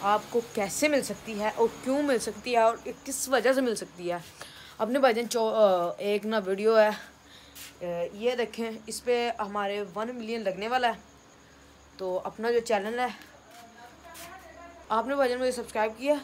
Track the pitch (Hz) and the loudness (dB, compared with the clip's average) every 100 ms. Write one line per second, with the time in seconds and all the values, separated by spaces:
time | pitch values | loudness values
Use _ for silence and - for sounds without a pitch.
0 | 202 208 208 240 233 - 196 - 302 285 | 4 2 2 -4 -2 -4 -4 2 2 2
1 | - 202 - 214 214 - 233 - 247 269 | 0 -8 -8 -4 -4 2 0 0 -2 0
2 | 294 247 214 208 247 233 226 226 - 233 | 2 0 -2 -8 0 4 4 2 -8 -12
3 | - 269 - 254 226 262 262 208 180 180 | -10 -8 0 2 4 4 2 -2 -6 -10
4 | 175 175 170 - - - - - 214 254 | -6 -6 -8 -18 -18 -18 -20 -6 0 4
5 | 262 226 233 233 220 220 208 185 175 - | 4 4 0 0 2 6 6 6 2 -2
6 | 202 208 208 220 185 190 214 220 214 202 | -2 -2 0 -2 0 0 4 6 6 4
7 | - - - - - - - - 175 175 | -10 -20 -20 -20 -20 -20 -20 -10 -8 -4
8 | 170 202 233 247 220 220 226 220 - 220 | -6 -2 -2 0 -4 -4 -8 -8 -10 -8
9 | - 240 240 - 208 202 202 202 202 180 | 0 0 0 -2 -4 -2 -2 -2 -6 -6
10 | 220 247 220 233 202 180 214 254 240 208 | -6 -6 -6 -4 -4 -4 -2 0 0 -2
11 | - - - - - - - - - - | -10 -20 -20 -20 -20 -20 -20 -20 -20 -10
12 | 190 180 196 - 220 240 226 214 202 240 | -4 -4 -6 -6 0 0 2 0 0 -4
13 | 247 - - - - - - - - - | -4 -6 -18 -20 -20 -20 -20 -20 -20 -20
14 | - - 349 381 - - 339 - - 220 | -20 -16 -16 -18 -20 -20 -20 -20 -4 -2
15 | 226 277 262 247 254 240 233 220 220 220 | 0 2 2 2 -2 -2 -6 -2 -2 -2
16 | 269 294 | 0 0